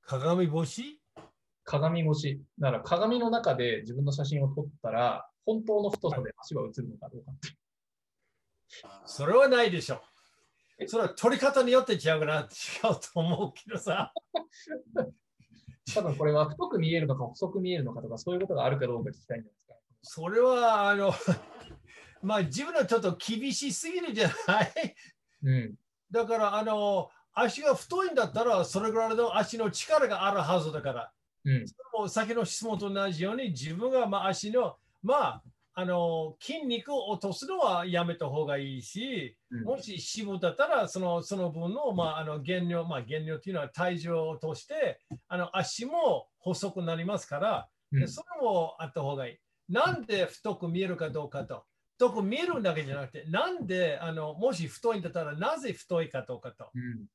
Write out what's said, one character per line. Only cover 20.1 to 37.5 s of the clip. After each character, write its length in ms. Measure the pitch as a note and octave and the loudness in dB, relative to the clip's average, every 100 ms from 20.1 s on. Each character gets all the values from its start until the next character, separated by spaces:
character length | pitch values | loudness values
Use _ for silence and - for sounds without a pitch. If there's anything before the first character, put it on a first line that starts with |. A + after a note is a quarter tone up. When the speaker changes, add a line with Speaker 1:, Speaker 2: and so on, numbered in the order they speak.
| - E3+ | -8 -2
Speaker 1:
れ 120 | A3 | 4
は、 500 | B3+ B3 A#3 G#3+ G3+ | 6 6 6 6 4
あ 60 | G3+ | 4
の、 180 | G3 - - E3+ - - - | 2 2 2 0 0 -20 -20
<laughs> 520 | - - - - - | -20 -20 -20 -20 -8
ま 140 | F#3+ G#3+ | 0 2
あ、 60 | |
自 220 | E3 C#3+ | 0 -2
分 100 | C#4+ | -2
は 100 | E4 | 0
ち 100 | G#3 A#3 | 4 4
ょ 20 | |
っ 20 | |
と 160 | G#3 E3+ | 2 -2
厳 340 | - A3 C4+ | -4 -2 -2
し 200 | A3 C#4 | -2 -4
す 160 | F3+ E4 | -4 -4
ぎ 120 | F4+ | -4
る 100 | E4+ | -4
ん 40 | |
じ 100 | G#3+ | 2
ゃ 40 | F#3 - - | 2 2 2
な 160 | G#3 | 2
い？ 320 | F#3+ - C4+ - - _ _ _ | 2 -2 -4 -6 -20 _ _ _
Speaker 2:
う 100 | C#3 C3 A2 | 2 2 0
ん。 100 | G#2 _ _ _ | -10 _ _ _
Speaker 1:
だ 160 | G#3+ A#3 | -2 0
か 120 | A3+ | 2
ら、 180 | G#3 G#3 | 2 2
あ 80 | |
の、 460 | A3 G#3+ G#3 F#3+ - _ _ | 0 2 2 0 -2 _ _
足 300 | - A#3+ - | 0 0 2
が 120 | D4 | 2
太 300 | A#3+ - F4+ F#4 | 2 0 0 2
い 40 | |
ん 40 | |
だ 100 | C#4+ | 2
っ 80 | G#3 | 2
た 120 | G#3 | 2
ら、 200 | A#3 G3+ | 4 4
そ 160 | E3+ F#3+ | 2 0
れ 100 | A3 | 0
ぐ 80 | A3 | 0
ら 80 | A3+ | 2
い 80 | |
の 220 | A3+ A#3 F#3+ | 2 2 2
足 220 | G#3+ A#3 | 0 0
の 120 | G#3+ | -2
力 380 | - - D#4 B3+ | -2 2 4 4
が 180 | F#3 G3 | 2 0
あ 40 | |
る 80 | G3+ | 0
は 180 | D3+ F#3 | 2 0
ず 120 | D#3 | 0
だ 100 | D3 | -4
か 100 | C3+ | -6
ら。 200 | A#2+ A#2 _ _ _ | -6 -10 _ _ _
Speaker 2:
う 100 | C#3 C3 | 2 2
ん。 60 | A2 | 0
Speaker 1:
そ 80 | - | -14
れ 80 | - A3 | -8 -4
も 80 | G3+ | -2
さ 140 | G#3+ | 0
っ 40 | G#3+ | 0
き 80 | |
の 100 | A#3 | 0
質 200 | F3+ - | -2 -4
問 120 | A3+ G3 | -4 -4
と 140 | G3+ | -2
同 180 | G3 G3 | -2 -2
じ 120 | D#3+ | -2
よ 120 | F#3+ | -2
う 20 | A#3 | -2
に、 140 | B3+ | -4
自 240 | C3+ D3 | -4 -6
分 160 | E3 A#3+ | -4 2
が、 160 | C4 A3 | 2 2
ま 120 | G3 | 2
あ、 80 | F#3+ | 0
足 220 | F#3+ G#3 | -2 0
の、 260 | B3 G#3 - _ _ | 0 0 -4 _ _
ま 220 | G3 C#4+ | 2 2
あ、 180 | F#3+ B2+ - _ _ - | 2 -4 -16 _ _ -6
あ 80 | |
の、 520 | F#3 F3 E3+ E3 D#3 - | -2 0 2 0 -4 -8
筋 200 | - D#4+ | -10 -6
肉 340 | C#4+ A#3 C4+ | -2 -4 -2
を 140 | C#4 G#3 | -4 -2
落 120 | G3+ | -4
と 120 | G3 | -4
す 140 | F3 | -6
の 120 | C4+ | -6